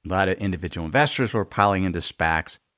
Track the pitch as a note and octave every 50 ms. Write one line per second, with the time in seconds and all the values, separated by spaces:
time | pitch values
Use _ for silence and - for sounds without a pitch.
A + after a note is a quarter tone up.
0 | - F#2 F#2 F#2+ F#2+ F#2+ F#2+ - G2+ G2 F#2 E2+ F2+ F2 - F2 E2 D#2 D2+ C3+
1 | D3+ C#3 - - C3 A2 - A2 G2 - - - G2+ G2+ G2 F#2+ F#2+ F#2 E2+ F2
2 | - - - - F2 E2 D#2+ D#2+ D#2+ - - - _ _ _